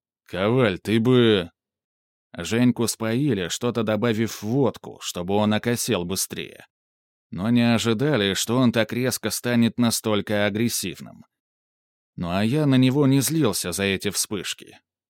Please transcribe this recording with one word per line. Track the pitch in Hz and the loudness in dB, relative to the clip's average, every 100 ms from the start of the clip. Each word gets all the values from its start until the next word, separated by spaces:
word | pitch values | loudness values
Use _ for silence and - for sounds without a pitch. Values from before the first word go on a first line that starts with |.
| _ _ _ | _ _ _
«Коваль, | 87 104 127 113 87 | -4 0 2 2 0
ты | 101 113 | 0 2
бы...» | 113 127 117 101 85 _ _ _ _ _ _ _ _ - | 4 6 6 4 0 _ _ _ _ _ _ _ _ -12
Женьку | 85 113 123 117 113 | -4 2 2 2 -2
споили, | - 110 120 147 101 85 | -2 -4 -2 0 -2 -4
что-то | - 120 117 | -4 -4 -2
добавив | 107 107 120 110 110 - | -2 0 0 0 -2 -4
в | |
водку, | 104 131 127 - - - | -4 0 0 -2 -14 -14
чтобы | - 92 87 104 | -10 -8 -2 2
он | 107 | 2
окосел | 107 120 120 - 98 | 0 -2 -2 -2 -2
быстрее. | 87 95 - 92 73 - - _ _ _ _ _ _ | -2 -4 -6 -8 -12 -16 -20 _ _ _ _ _ _
Но | 82 107 | -6 0
не | 120 117 | 2 4
ожидали, | 113 110 107 147 127 98 | 2 0 0 0 2 0
что | 92 - 123 | 0 -2 2
он | 123 | 2
так | 113 107 | 2 -2
резко | 113 127 - 104 | -2 -4 -4 -4
станет | - 123 120 117 - | -4 -2 2 2 2
настолько | 120 - 110 104 - 104 104 | 0 0 0 -2 0 0 0
агрессивным. | 104 120 - 95 - - - - _ _ _ _ _ _ _ _ - | 0 -2 -2 -6 -10 -16 -20 -20 _ _ _ _ _ _ _ _ -10
Ну | 87 | -4
а | 92 | -2
я | 110 151 147 | 0 2 4
на | 131 | 4
него | 131 139 135 | 4 4 4
не | 139 | 2
злился | 123 160 123 95 90 | 2 0 0 0 -4
за | 87 | -2
эти | 98 95 104 | 0 0 -2
вспышки. | - - 101 73 - - - _ _ _ | -4 -4 -6 -8 -10 -14 -20 _ _ _